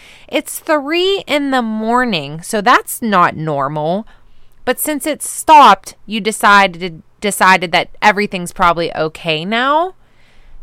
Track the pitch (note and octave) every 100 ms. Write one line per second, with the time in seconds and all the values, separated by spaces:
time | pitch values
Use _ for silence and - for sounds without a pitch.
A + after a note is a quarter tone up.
0 | - - - C#4+ - - - D4+ C#4 E4+
1 | F#4 G4 - C#4+ C#4 C4 A3+ A3 A3 A#3+
2 | B3 F3 C#3 D#3 - A3 G3+ D#4+ - -
3 | A#3 F#3+ E3+ - D#3 C#3 C3+ D3+ D3+ F#3+
4 | A3+ - - - - - - - - D4
5 | D#4+ C#4 - - - D4+ C4+ D4 - -
6 | - A3 G3 G#3 A3 G3+ G3 E3+ F3+ D#3+
7 | - _ G#3 - F#3 F#3+ F3+ E3+ - -
8 | G#3+ G3 G#3 F#3 F3 - F3+ E3+ E3 -
9 | D#3 - E3+ D#3 F3 A3+ C4 D4+ F#4 -
10 | _ _ _ - - -